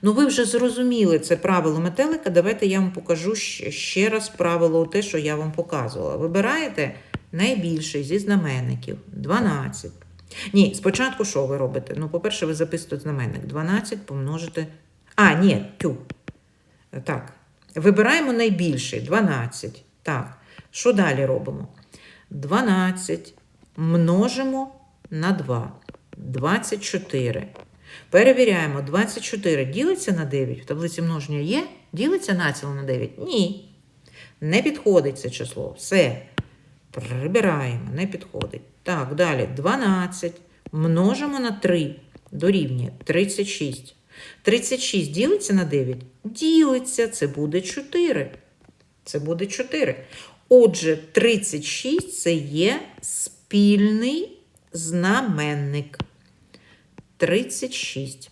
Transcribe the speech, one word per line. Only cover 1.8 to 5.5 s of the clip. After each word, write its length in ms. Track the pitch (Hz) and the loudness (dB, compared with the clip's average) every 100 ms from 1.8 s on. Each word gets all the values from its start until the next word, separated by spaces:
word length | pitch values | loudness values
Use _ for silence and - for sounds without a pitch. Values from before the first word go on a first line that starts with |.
метелика. 500 | 170 175 294 320 320 | -2 0 0 0 2
Давайте 360 | 175 180 220 202 | 2 2 2 0
я 140 | 190 | 2
вам 120 | 190 | 0
покажу 420 | 185 - 165 175 | -2 -4 -2 -2
щ-, 360 | 214 - - - | -4 -6 -8 -10
ще 380 | - - 180 208 | -8 -6 0 0
раз 200 | 220 214 | 0 -6
правило, 580 | - 175 170 170 160 165 | -2 0 4 4 4 2
те, 160 | 196 | 0
що 160 | 202 160 | -2 -2
я 180 | 151 151 | -2 -2
вам 160 | 156 | -4